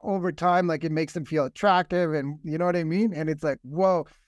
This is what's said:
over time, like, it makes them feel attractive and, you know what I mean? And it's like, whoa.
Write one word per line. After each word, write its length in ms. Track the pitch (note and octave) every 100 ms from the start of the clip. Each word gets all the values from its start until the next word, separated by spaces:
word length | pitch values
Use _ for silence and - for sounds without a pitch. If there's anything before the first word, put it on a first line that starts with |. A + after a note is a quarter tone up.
over 300 | - G3 F3+
time, 340 | D#3 F3 F3+ F3+
like, 160 | D#3
it 100 | E3
makes 200 | D#3 D#3+
them 140 | F3 D3
feel 180 | D#3
attractive 720 | C3 - G3+ F3+ F3+ F3 E3+
and, 240 | D3+ C#3 D3+
you 140 | E3 D#3
know 80 |
what 100 | F3
I 100 | F3
mean? 280 | D#3+ F3 A3+
And 160 | D#3+ D#3
it's 160 | D3
like, 140 | D#3 C3+
whoa. 440 | B2 D3+ F#3+ F3+ C#3+ _